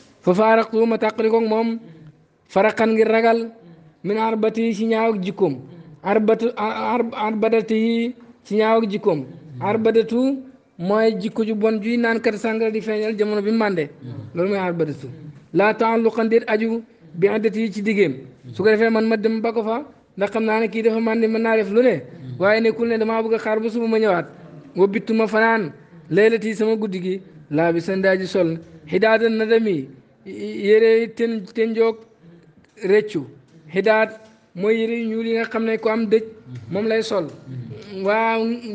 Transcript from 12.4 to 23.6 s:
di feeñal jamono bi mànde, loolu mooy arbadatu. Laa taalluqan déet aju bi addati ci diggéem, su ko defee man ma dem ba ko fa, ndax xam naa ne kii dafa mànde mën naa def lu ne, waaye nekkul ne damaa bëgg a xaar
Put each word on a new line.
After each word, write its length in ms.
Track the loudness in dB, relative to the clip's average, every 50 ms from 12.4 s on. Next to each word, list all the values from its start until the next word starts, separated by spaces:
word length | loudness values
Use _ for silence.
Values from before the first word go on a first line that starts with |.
| -4 -4 -2 -2 -2 -2
di 100 | -2 -4
feeñal 340 | -4 -4 -4 -2 -2 -4 -2 -2
jamono 240 | -2 -2 -2 -2
bi 80 | 0 0
mànde, 380 | 0 2 0 0 0 -2 -4 -4 -8 -14 -16 -14 -14 -14 -14 -8 -4
loolu 140 | -4 -2 -2
mooy 80 | -2 -2
arbadatu. 480 | -2 -2 -2 -2 -4 -4 -4 -8 -12 -16 -16 -16 -18 -20 -20 -20 -16 _
Laa 220 | 0 2 2 2 2
taalluqan 540 | 2 0 0 2 2 0 0 0 0 0 2
déet 160 | 2 2 2 2
aju 340 | 0 0 0 -2 -4 -4 -8 -12 _ _ -20 -16 -2
bi 140 | 0 0 2
addati 420 | 2 0 0 0 0 -2 -4 -4
ci 100 | -4 -4
diggéem, 320 | -2 0 2 2 2 2 0 -4 -12 -18 -20 -20 -20 -10
su 100 | -6 0
ko 60 | 2 2
defee 180 | 4 4 4 2
man 140 | 2 2 2
ma 100 | 0 0
dem 240 | 0 0 -2 -2 -2
ba 100 | -2 -2
ko 100 | -2 -2
fa, 220 | -2 -2 -4 -4 -6 -10 -16 _ _ _ _
ndax 140 | -4 -4 -2
xam 120 | -2 -2 0
naa 160 | 0 0 0
ne 80 | 0 -2
kii 140 | -2 0
dafa 180 | 0 0 2 2
mànde 260 | 0 0 0 2 2 0
mën 140 | 0 0
naa 140 | 0 2 2
def 140 | 2 0 2
lu 120 | 2 2
ne, 200 | 4 4 2 0 -4 -10 -16 -16 -14 -14 -6 0
waaye 220 | 2 2 2 4
nekkul 280 | 2 0 0 0 -2 -2
ne 80 | 0 0
damaa 240 | 0 0 0 -2
bëgg 120 | 0 0 -2
a 40 | -2
xaar 220 | 0 -2 -2 0